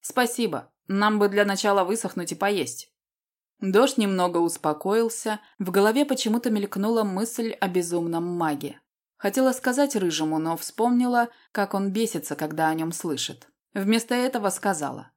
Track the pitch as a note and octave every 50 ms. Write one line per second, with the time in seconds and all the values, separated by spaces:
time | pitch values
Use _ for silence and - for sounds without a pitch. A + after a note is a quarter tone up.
0 | - - - - B3 A#3 - - A#3 G3+ D3+ C3 - - _ _ _ - F#3+ G3
1 | G#3 G#3+ G#3+ G#3 G#3 G3+ G3 G3+ G#3 G3+ G3 G3 - G#3 G3+ G3+ F#3 F3 A3 A3
2 | - F3+ - F#3 F3 E3 G3+ F#3+ G3 G3+ G#3 F#3+ C#3 A2+ - - - - _ _
3 | _ _ _ _ _ _ _ _ _ _ _ _ - F#3+ F#3+ G#3 C4 C#4 - -
4 | G#3+ G3 F#3+ F#3 F3+ F3+ E3+ E3+ E3+ E3+ E3+ - - D3+ D3+ D3+ - F#3+ G3+ A3+
5 | A#3 A3+ A3+ - - A3+ G#3+ G#3 - - _ - G3 F#3 F3+ G3+ G3 G#3+ A3 C4+
6 | D4 C#4+ C4 - - A3+ G#3+ A#3+ A#3+ B3 A3 G#3 G3+ G3+ - G3+ G3 G#3+ A#3 A3+
7 | G#3+ G3+ F#3 F#3 A3 A3+ - - A3+ A3+ - - - F#3+ F3 F#3 E3+ E3+ E3+ E3+
8 | E3+ E3+ E3 E3+ E3+ F3 F3 F3 E3 D#3+ D3 C#3+ C#3+ C#3 - - _ _ _ _
9 | _ _ _ _ - G3+ G3 C4 C4 C4 - C4 - B3+ A#3+ C4 C#4+ C#4+ - G#3+
10 | F#3+ F3 D#3 D#3+ D#3 D#3 D#3 D#3 D#3 E3 E3 E3 - - - - A3 B3 B3 A#3+
11 | B3 B3 B3 A#3+ A#3 A#3 - _ _ _ - - G3+ F#3+ - G3 G3 G3 F#3 G#3+
12 | A3+ G#3+ - E3 C3+ - D3 - D#3 D3+ D#3 D#3+ D#3+ D#3+ D#3+ D#3+ D#3+ E3 E3 -
13 | - F3 - - - - - - - _ _ _ _ _ - G#3 G3 G3+ A3 A3+
14 | A3+ - B3 B3 B3 C4 B3+ A#3 G#3 G3 F#3 - - G#3 F#3+ D#3 D3 C3+ B2+ -
15 | - - _